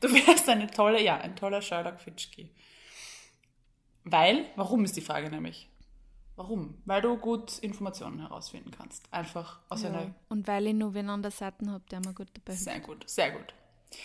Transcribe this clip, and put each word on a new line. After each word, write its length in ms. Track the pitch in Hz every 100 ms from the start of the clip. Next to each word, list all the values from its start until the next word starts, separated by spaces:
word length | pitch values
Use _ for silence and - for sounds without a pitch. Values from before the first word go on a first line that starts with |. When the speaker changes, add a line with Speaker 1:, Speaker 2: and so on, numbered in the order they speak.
Speaker 1:
du 80 | -
wärst 360 | 262 277 339 285
eine 180 | 220 208
tolle, 340 | - 208 220
ja, 160 | 208 151
ein 180 | - 185
toller 240 | 196 202
Sherlock 400 | 202 170 175 180
Fitschki. 480 | - 165 - - 165 _ _ - - - - - - _ _ _ _ _ _ _
Weil, 420 | 170 165 175 269 - -
warum 260 | 196 233
ist 140 | 196 160
die 40 |
Frage 280 | 156 147 151
nämlich? 400 | 156 165 160 - _ - - _ - - -
Warum? 460 | - 220 147 151
Weil 180 | - 196
du 140 | 233 233
gut 420 | 226 233 233 -
Informationen 600 | 214 202 196 - 160 156
herausfinden 520 | 160 - - - -
kannst. 360 | - - - -
Einfach 460 | 170 165 170 170 - -
aus 140 | 220
Speaker 2:
Ja. 60 | 214
Speaker 1:
einer 240 | - 190 - -
Speaker 2:
Und 200 | 214 202
weil 200 | 202 208
ich 60 |
nur 200 | 214 214
wen 160 | 202 202
an 120 | 202
der 100 | 202
Seite 340 | - 196 190 208
hab, 160 | 190 -
der 100 | 185
mir 120 | 185
gut 140 | 185 190
dabei 180 | - -
hilft. 100 | 185 -
Speaker 1:
Sehr 140 | -
gut, 280 | - 156 -
sehr 220 | - 147
gut. 220 | 151 - - _ _ _ -